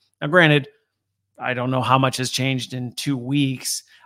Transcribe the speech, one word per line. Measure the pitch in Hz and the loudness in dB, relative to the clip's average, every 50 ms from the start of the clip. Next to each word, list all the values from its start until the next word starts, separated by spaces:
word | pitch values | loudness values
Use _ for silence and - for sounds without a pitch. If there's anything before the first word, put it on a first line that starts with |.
| _ _ _ _ | _ _ _ _
Now, | 147 | -6
granted, | 147 156 180 170 151 147 147 131 - - _ _ _ _ _ _ _ _ _ _ _ _ - | 0 4 6 6 6 6 4 2 -2 -10 _ _ _ _ _ _ _ _ _ _ _ _ -12
I | - 127 123 | -8 -6 -6
don't | 123 123 127 | -4 -4 -2
know | 131 131 120 | -2 -2 0
how | 110 127 131 | 2 2 2
much | 131 131 - | 2 2 0
has | - 131 123 | -2 -4 -4
changed | - - 127 135 135 127 117 - - | -4 -4 -2 -2 -4 -4 -6 -8 -10
in | 127 123 120 104 | -10 -10 -10 -10
two | - - 143 139 | -8 -6 -4 -4
weeks. | 123 120 123 139 147 139 135 131 123 - - - - - _ _ _ _ | -4 -4 -2 0 0 0 0 -2 -4 -8 -8 -8 -8 -10 _ _ _ _